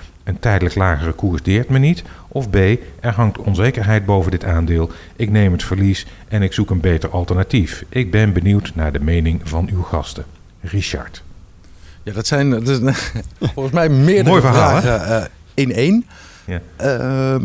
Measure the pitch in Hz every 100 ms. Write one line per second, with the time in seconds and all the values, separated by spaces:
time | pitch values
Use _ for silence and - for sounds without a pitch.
0 | - - - 87 117 98 87 98 92 80
1 | 82 80 101 82 - 98 120 131 139 175
2 | - - - - 120 98 95 120 - -
3 | 120 104 110 - - 95 113 131 101 107
4 | 101 101 85 90 92 82 82 82 82 -
5 | - - 107 107 101 85 - 95 98 95
6 | - - - 107 95 - 104 90 90 82
7 | 80 90 87 90 95 127 80 - - 127
8 | 113 107 107 90 101 101 - - 78 71
9 | 73 85 80 82 - 82 87 92 85 80
10 | 71 - - - - - 85 98 - 69
11 | - - - - - - - - - -
12 | - 101 113 143 139 117 120 135 123 -
13 | - 113 - - 160 - 135 165 160 135
14 | 147 196 135 180 131 123 113 - 123 113
15 | 90 113 92 - - - 135 110 139 214
16 | 226 - - - - 90 - - 139 123
17 | 131 135 131 131